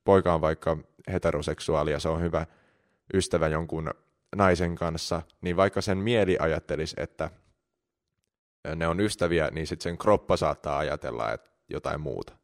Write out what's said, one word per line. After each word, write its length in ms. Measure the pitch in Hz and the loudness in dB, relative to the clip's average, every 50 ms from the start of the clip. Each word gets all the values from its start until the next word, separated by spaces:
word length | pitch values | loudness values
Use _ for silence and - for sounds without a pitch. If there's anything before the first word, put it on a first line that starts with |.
| - | 4
poika 300 | 101 98 95 85 90 82 | 6 6 6 6 4 2
on 60 | 82 | 2
vaikka 360 | 80 78 80 - - 85 80 76 - _ _ _ - - | 2 0 0 0 -2 -2 -2 -2 -4 _ _ _ -8 -4
heteroseksuaali 800 | 95 90 - - - 73 73 80 78 - - - 80 76 76 78 | -4 0 0 0 0 0 -2 -4 -4 -4 -2 0 0 2 2 0
ja 80 | 73 71 | -2 -2
se 80 | - 80 | -2 -2
on 120 | 82 82 | -2 0
hyvä 260 | 85 85 82 80 80 - _ _ _ _ _ _ _ _ _ _ _ - - | -2 0 0 -2 -2 -4 _ _ _ _ _ _ _ _ _ _ _ -2 0
ystävä 340 | 95 90 - - 82 80 78 | 0 0 2 0 0 2 2
jonkun 420 | 78 80 82 78 78 80 78 76 - _ _ _ _ _ _ - - | 0 -2 -4 -4 -6 -6 -6 -6 -8 _ _ _ _ _ _ -6 0
naisen 380 | 101 98 92 90 85 90 85 85 | 4 4 4 4 4 2 -2 -2
kanssa, 480 | - 87 82 82 80 - - 87 82 - _ _ _ | -2 -4 -4 -4 -4 -4 -4 -4 -6 -6 _ _ _
niin 160 | - 90 87 | -4 -2 2
vaikka 240 | 90 95 101 - - | 2 2 2 2 0
sen 180 | - 101 95 95 | -2 -2 -2 0
mieli 380 | 98 113 120 110 98 92 90 - | 0 0 2 2 4 2 2 2
ajattelisi, 560 | 78 82 78 80 - - 76 73 80 82 - - | 2 0 0 -2 -4 -4 -4 -4 -4 -6 -6 -8
että 320 | - - _ - 78 76 - _ _ _ _ _ _ _ _ _ _ _ _ _ _ _ _ _ _ _ _ _ _ _ _ _ - - 80 | -8 -8 _ -8 -8 -8 -8 _ _ _ _ _ _ _ _ _ _ _ _ _ _ _ _ _ _ _ _ _ _ _ _ _ -10 -8 -4
ne 120 | 80 82 82 | -2 0 0
on 120 | 85 92 | 2 2
ystäviä, 480 | 104 107 - - 87 85 85 82 76 - | 2 0 0 0 0 2 2 2 2 0
niin 140 | 71 80 80 | 0 -4 -6
sit 140 | - 87 80 | -6 -6 -6
sen 180 | - 87 85 - | -6 -6 -6 -2
kroppa 380 | - 107 104 92 - - 92 | 2 4 4 4 4 2 0
saattaa 420 | - - 78 71 - - - 71 69 | 2 2 0 0 -2 -4 -4 -2 0
ajatella, 540 | 76 69 73 71 - 65 58 58 57 55 | 0 -2 -4 -4 -6 -6 -6 -4 -4 -4
että 180 | 57 - _ _ _ _ _ - | -4 -6 _ _ _ _ _ -10
jotain 320 | - 151 - - - - | -8 -6 -4 -4 -4 -4
muuta. 360 | - - 62 - - - - _ | -6 -6 -6 -8 -10 -12 -16 _